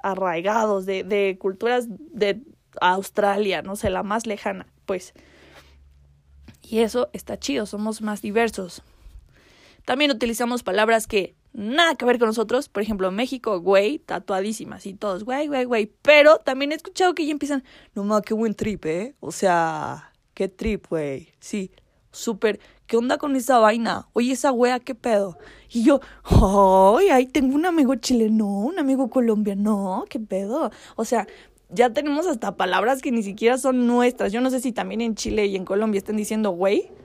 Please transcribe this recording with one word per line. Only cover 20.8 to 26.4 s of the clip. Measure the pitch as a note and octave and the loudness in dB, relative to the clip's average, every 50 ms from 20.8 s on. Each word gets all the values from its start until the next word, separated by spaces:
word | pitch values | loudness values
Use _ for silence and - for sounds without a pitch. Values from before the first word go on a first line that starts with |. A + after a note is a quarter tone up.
| _ - | _ -6
güey. | F3+ D#3+ D3 C#3+ C3+ B2+ E3 _ _ _ | -4 -4 -4 -4 -6 -10 -12 _ _ _
Sí, | - - - G#3 F#3+ F#3 _ _ _ _ _ _ _ _ | -14 -8 -8 -8 -8 -8 _ _ _ _ _ _ _ _
súper, | - - - A#3 A3 G3 - G#3+ G3+ - _ - _ _ _ | -16 -8 -6 -6 -4 0 0 -2 -2 -2 _ -20 _ _ _
¿qué | - - | -2 -2
onda | A#3 A#3 B3+ C#4+ | 0 0 0 -2
con | D4+ - D4 C4+ | -2 -2 -2 -2
esa | C4 A#3 - C4 | -2 2 4 4
vaina? | A#3 A3 G#3+ A3+ A#3 A3+ G#3 E3 G#2+ - _ - | 6 6 6 4 2 -2 -4 -4 -6 -8 _ -2
Oye, | A3 A#3+ B3+ C4+ | 0 0 0 -2
esa | - - C#4+ | 0 0 0
wea, | C4 A3+ B3 B3 B3+ A#3+ | 2 2 2 2 0 -2
¿qué | - - B3+ | -6 -10 -12
pedo?". | - - B3 A3 G3+ G3 F#3+ D#3+ - - - - - - - | -6 -2 0 0 0 0 -2 -8 -14 -20 -20 -20 -20 -14 -6
Y | - A#3+ A3 | -2 2 4
yo, | C#4 C#4 C4 - - - - - | 4 4 4 2 -6 -20 -10 -2
"Ay, | - - - | 4 6 6